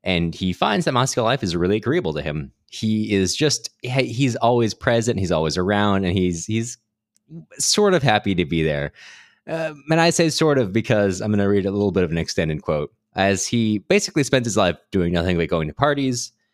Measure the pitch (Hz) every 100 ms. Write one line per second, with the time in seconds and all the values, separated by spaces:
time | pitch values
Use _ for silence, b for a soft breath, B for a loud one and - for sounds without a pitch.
0 | 92 90 85 82 92 87 190 196 170 127
1 | 131 - 113 135 98 85 90 104 117 165
2 | 85 73 76 76 69 _ _ - 110 107
3 | 107 101 92 - 147 - - _ 120 131
4 | 127 117 135 113 117 120 113 - - 117
5 | 113 101 92 82 80 82 90 104 104 98
6 | 95 95 90 82 - 110 117 - _ _
7 | _ _ _ 160 - - - - 208 175
8 | 127 107 101 90 80 82 78 73 71 B
9 | B B B B - 160 160 147 151 160
10 | 170 165 165 - 160 139 104 107 113 110
11 | 101 90 110 104 98 101 95 101 101 92
12 | 87 82 80 - 80 76 - 76 73 _
13 | _ - 98 95 - 120 110 107 _ 202
14 | - 160 135 131 120 101 92 82 _ 98
15 | 85 87 87 87 80 87 78 - 147 143
16 | 135 120 - _ _